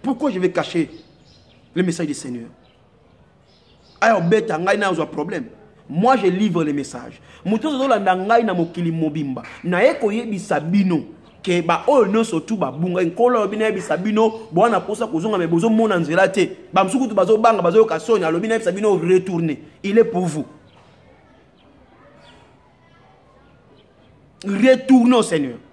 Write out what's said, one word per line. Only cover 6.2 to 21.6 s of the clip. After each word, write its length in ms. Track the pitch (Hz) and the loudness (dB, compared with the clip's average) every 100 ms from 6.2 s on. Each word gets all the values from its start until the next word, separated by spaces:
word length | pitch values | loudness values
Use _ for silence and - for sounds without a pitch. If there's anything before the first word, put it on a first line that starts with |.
| 190 | 2
livre 380 | 180 208 170 | 0 0 0
le 80 | 151 | -2
message. 480 | 143 131 123 123 - - - | -4 -6 -12 -16 -20 -20 -12
Mutu 220 | 180 214 311 | -4 -2 -2
ozolanda 480 | 269 269 220 196 | -2 0 2 2
ngai 300 | 185 196 233 | 0 2 2
na 100 | 226 | 2
mokili 380 | 180 170 175 170 | -2 -4 -2 -4
mobimba. 500 | 160 156 151 143 127 - - | -2 -4 -4 -6 -8 -12 -10
Na 200 | 170 180 | -4 2
ye 120 | 247 | 2
koyebisa 640 | - 214 220 233 196 - 147 | 2 -2 -4 -6 -8 -4 -4
bino 440 | 156 202 190 165 - - - - | 0 0 2 0 -4 -20 -20 -12
ke 180 | - 175 | -2 -2
ba 220 | 170 165 - | 0 0 2
oyo 200 | 285 196 | 4 4
nyonso 340 | 214 220 160 | 2 0 -4
tu 160 | - 220 | -4 -4
ba 140 | 139 | -4
bunga 320 | 135 180 180 | -4 -4 0
nkolo 360 | 170 170 240 240 | -2 0 2 2
oyo 100 | 202 | -2
bino 160 | 214 | -2
yebisa 320 | 220 190 - 156 | -2 -4 -4 -4
bino, 500 | 208 214 226 220 - | -2 0 0 -2 -6
bwana 300 | 165 233 196 | 2 2 2
posa 260 | 170 214 - | -2 -6 -4
kozonga 320 | 156 208 202 | -4 -2 -2
me 80 | 165 | 0
bozo 220 | 170 180 | 2 2
mona 280 | 220 226 185 | 2 2 0
nzela 300 | 151 170 190 | 0 2 2
te. 280 | 196 180 - - | 2 -2 -4 -2
Ba 120 | 185 | 0
msuku 220 | 185 269 254 | 0 0 0
tu 80 | |
bazo 220 | 208 185 214 | 0 4 4
banga, 260 | 220 175 | 4 2
bazo 160 | 175 202 | 2 4
yoka 200 | 220 160 | 4 0
soni, 240 | 160 214 | 0 0
alobi 240 | 165 165 220 | 2 -2 -2
na 60 | |
yebisa 180 | 226 180 | -2 -2
bino 220 | 185 214 185 | -2 0 0
retourner. 680 | 170 185 185 175 165 135 - _ | 2 2 2 -2 -2 -4 -12 _
Il 160 | 196 214 | 0 2
est 60 | |
pour 220 | 226 180 180 | 2 0 -4
vous. 200 | 151 127 - _ _ _ _ _ _ _ _ _ _ | -6 -10 -14 _ _ _ _ _ _ _ _ _ _